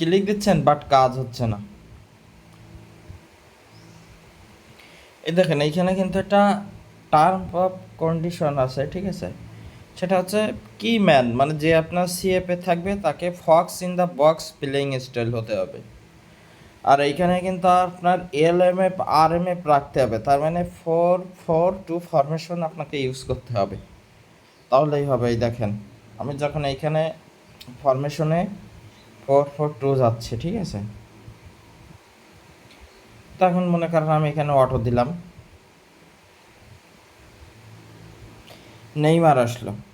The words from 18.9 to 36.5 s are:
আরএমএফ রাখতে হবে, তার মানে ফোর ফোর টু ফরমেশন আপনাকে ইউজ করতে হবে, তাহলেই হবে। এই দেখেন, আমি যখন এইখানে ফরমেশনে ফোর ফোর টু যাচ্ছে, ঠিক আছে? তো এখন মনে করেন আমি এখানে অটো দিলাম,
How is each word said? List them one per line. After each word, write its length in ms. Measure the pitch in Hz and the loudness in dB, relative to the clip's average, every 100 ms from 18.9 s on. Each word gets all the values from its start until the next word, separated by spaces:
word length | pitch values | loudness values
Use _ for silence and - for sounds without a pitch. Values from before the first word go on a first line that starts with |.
| 185 - 143 | -2 0 4
আরএমএফ 380 | 160 170 180 175 151 | 4 2 -2 -4 0
রাখতে 240 | 143 139 151 | 0 0 0
হবে, 140 | 123 110 123 | 0 0 0
তার 120 | 139 | 0
মানে 160 | 156 170 180 - | 0 -2 -6 -8
ফোর 380 | - 165 175 180 185 - | -2 0 2 0 -2 -12
ফোর 280 | - 160 175 196 - | -2 0 2 -2 -6
টু 80 | 170 175 | -8 -2
ফরমেশন 480 | 160 139 160 - 175 160 | 0 0 -2 -6 -6 -6
আপনাকে 280 | 165 147 147 | -8 -8 -4
ইউজ 160 | 131 131 - | -4 -4 -6
করতে 240 | 127 - 113 | -8 -4 -2
হবে, 180 | 98 - - - - - _ _ _ _ - | -2 -4 -16 -20 -20 -20 _ _ _ _ 0
তাহলেই 340 | 127 151 147 143 | 2 4 0 0
হবে। 160 | 127 120 | 0 0
এই 60 | 117 | 0
দেখেন, 260 | 120 113 104 104 - - - - | -2 -2 -4 -4 -10 -20 -20 -12
আমি 120 | 131 143 | -10 -4
যখন 200 | 147 151 143 | -4 -4 -4
এইখানে 300 | 135 156 156 160 - - _ - - - 123 | -4 -2 -2 -2 -6 -18 _ -20 -20 -20 -4
ফরমেশনে 580 | 139 131 143 147 156 165 202 - - - - - - - | 0 0 0 -2 0 0 -2 -8 -18 -20 -20 -20 -20 -12
ফোর 200 | - 139 143 | 0 2 2
ফোর 140 | - 151 147 | -2 -6 -4
টু 80 | 139 135 | -2 2
যাচ্ছে, 320 | 123 117 - 117 | 2 0 -4 -8
ঠিক 120 | 165 220 | -6 -6
আছে? 140 | 175 101 104 - - - - - - - - - - - _ _ - - - - - - - - - - - - | -6 -8 -10 -14 -20 -20 -20 -20 -20 -20 -20 -20 -20 -20 _ _ -20 -20 -20 -20 -20 -20 -20 -20 -20 -20 -16 0
তো 40 | 185 | 2
এখন 140 | 180 180 | 2 0
মনে 120 | 175 165 | 0 0
করেন 180 | 165 156 156 | 0 2 2
আমি 100 | 156 | 0
এখানে 200 | 151 147 139 | -2 0 2
অটো 160 | 127 127 117 | 2 2 0
দিলাম, 220 | 120 123 175 - - - - _ _ _ _ - _ _ _ _ | 0 0 -4 -14 -20 -20 -20 _ _ _ _ -20 _ _ _ _